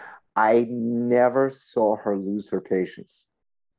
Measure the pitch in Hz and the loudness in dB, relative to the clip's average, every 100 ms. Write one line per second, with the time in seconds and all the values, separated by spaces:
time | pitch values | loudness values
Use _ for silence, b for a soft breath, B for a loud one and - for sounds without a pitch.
0 | B B _ - 110 117 117 120 117 120 | B B _ 0 4 4 2 -4 -4 -2
1 | 120 123 123 131 135 135 - 123 107 107 | 2 2 4 2 0 -2 -8 0 0 0
2 | 107 98 95 104 101 95 - 95 90 - | -2 -4 -4 -8 -6 -8 -2 -2 -2 -8
3 | - - _ _ _ _ _ | -20 -20 _ _ _ _ _